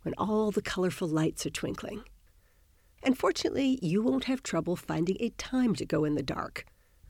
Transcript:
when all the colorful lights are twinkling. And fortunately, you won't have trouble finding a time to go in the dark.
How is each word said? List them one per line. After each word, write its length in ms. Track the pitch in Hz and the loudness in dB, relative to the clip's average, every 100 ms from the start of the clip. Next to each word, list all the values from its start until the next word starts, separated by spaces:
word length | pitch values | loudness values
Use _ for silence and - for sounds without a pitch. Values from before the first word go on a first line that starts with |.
when 120 | - - | -6 -2
all 340 | 202 214 214 | 0 2 2
the 100 | 202 | 0
colorful 460 | - 185 185 - 170 | -2 0 0 0 0
lights 380 | 156 160 - - | 2 2 0 -6
are 40 | |
twinkling. 540 | - - 196 - 208 - - _ _ _ _ _ _ _ _ | -4 -4 -6 -8 -10 -12 -20 _ _ _ _ _ _ _ _
And 160 | 262 254 | 0 2
fortunately, 600 | - - - - 269 262 | 2 2 0 2 2 2
you 220 | 165 196 | 2 2
won't 220 | 240 262 254 | 4 2 0
have 180 | 262 | -2
trouble 320 | - 165 170 175 | -2 -2 -2 -2
finding 420 | - 156 175 190 | -2 0 0 0
a 80 | 233 | -2
time 460 | - - 254 247 180 | -4 -4 2 2 2
to 100 | - | 0
go 180 | 156 | 0
in 120 | 151 147 | 2 0
the 60 | |
dark. 440 | - - - - - _ _ _ | -2 -4 -6 -10 -14 _ _ _